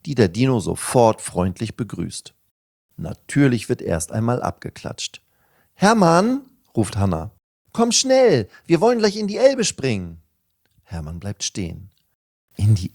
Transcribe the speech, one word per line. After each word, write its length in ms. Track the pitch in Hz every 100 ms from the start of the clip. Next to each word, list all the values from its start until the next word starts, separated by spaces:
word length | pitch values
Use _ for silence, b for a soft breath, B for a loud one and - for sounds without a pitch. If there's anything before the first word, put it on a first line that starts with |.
| -
die 80 | 120
der 120 | 95
Dino 320 | 98 131 120
sofort 640 | 82 - - 127 113 -
freundlich 560 | - 87 90 - 110 -
begrüßt. 560 | 107 - 87 - - _ _ _ _ _ _ -
Natürlich 720 | 80 - - 143 143 117 -
wird 140 | 123
erst 280 | 98 82 -
einmal 300 | 110 117 123
abgeklatscht. 800 | - - - - - - - - _ _ _ _ _ -
"Hermann", 640 | 196 226 170 170 220 269 - _ _ -
ruft 220 | 101 104
Hanna, 320 | 98 80 82 _ _ _ _
"komm 200 | - 233
schnell, 580 | - 262 262 247 135 98 b b
wir 160 | 160
wollen 160 | 226 240
gleich 180 | 208 208
in 120 | 202
die 100 | 208
Elbe 280 | 262 262 190
springen." 540 | - 135 101 87 82 _ _ _ _ _ _
Hermann 380 | - 85 76 85
bleibt 240 | 101 -
stehen. 480 | - - 85 82 95 _ _ _ _ _ _ -
"In 180 | 104
die 180 | 101 87